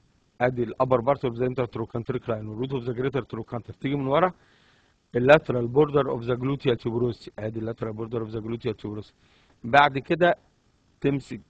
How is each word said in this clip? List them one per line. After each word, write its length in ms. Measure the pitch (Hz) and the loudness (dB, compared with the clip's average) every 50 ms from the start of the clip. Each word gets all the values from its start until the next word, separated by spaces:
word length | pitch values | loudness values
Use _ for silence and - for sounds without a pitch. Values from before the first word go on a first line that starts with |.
| _ _ _ _ _ _ _ - | _ _ _ _ _ _ _ 0
ادي 220 | 120 127 127 120 117 | 0 0 0 -2 -4
الابر 380 | 107 - - 131 127 127 120 | -4 -2 -2 2 2 2 2
بارت 240 | 113 139 139 127 - | 2 2 0 0 -2
اوف 80 | 123 117 | -4 -2
ذا 120 | 117 123 | -2 -2
انترتروكانتريك 840 | 127 127 - 120 113 - 113 110 - - 120 113 - 127 123 - 123 | -2 -2 -2 -4 -4 -4 -6 -8 -6 -6 -6 -4 -4 -6 -4 -4 -4
لاين 180 | 110 107 107 | -4 -4 -6
والروت 260 | 107 107 110 131 131 139 | -8 -6 -6 -6 -4 -4
اوف 100 | 127 117 | -4 -4
ذا 100 | 127 117 | -4 -4
جريتر 280 | 117 131 135 117 131 | -2 -2 -2 -2 -4
تروكانتر، 520 | 110 - - 110 110 - 123 113 - - - | -4 -4 -8 -10 -8 -8 -8 -10 -10 -12 -10
تيجي 220 | - - 135 143 | -8 -4 -4 -2
من 120 | 143 135 | -2 0
ورا 260 | 135 139 160 180 185 - _ _ _ _ _ _ _ _ _ _ _ _ _ _ _ - | 0 2 2 2 2 0 _ _ _ _ _ _ _ _ _ _ _ _ _ _ _ -2
اللاترال 520 | 120 123 135 151 160 - - 123 123 120 | 4 8 8 8 8 6 2 -2 -2 -2
بوردر 420 | 120 123 143 151 147 143 147 131 135 | 2 4 4 4 4 4 2 2 0
اوف 120 | 135 117 | -2 -4
ذا 140 | 117 120 123 | -2 -2 -2
جلوتيال 420 | 120 127 139 143 135 - 135 117 | -2 -2 -2 -2 0 0 0 0
تيوبروسي، 540 | 113 - 123 113 117 123 120 113 - - - - - | 0 0 -2 -2 0 0 -2 -2 -6 -12 -16 -12 -8
ادي 200 | 107 110 113 113 | -8 -6 -6 -6
اللاترال 340 | 110 113 113 - 117 110 107 | -6 -6 -6 -6 -6 -6 -6
بوردر 280 | 107 113 113 123 113 | -6 -8 -6 -6 -6
اوف 80 | 110 107 | -6 -6
ذا 100 | 110 113 | -8 -8
جلوتيال 380 | 107 113 117 113 - 117 104 | -6 -6 -8 -6 -4 -6 -6
تيوبروسي. 360 | - - 104 104 107 101 - _ _ _ _ _ _ _ _ _ _ - | -6 -8 -10 -10 -10 -12 -14 _ _ _ _ _ _ _ _ _ _ -2
بعد 340 | 117 123 143 143 143 135 | 2 4 6 6 4 2
كده 380 | 135 - - 170 156 175 170 - - _ _ _ _ _ _ _ _ _ _ _ _ | -2 -2 -2 0 2 4 2 2 0 _ _ _ _ _ _ _ _ _ _ _ _
تمسك 400 | - 139 143 135 - - 127 101 - _ | -2 -2 -2 -2 -4 -8 -12 -14 -14 _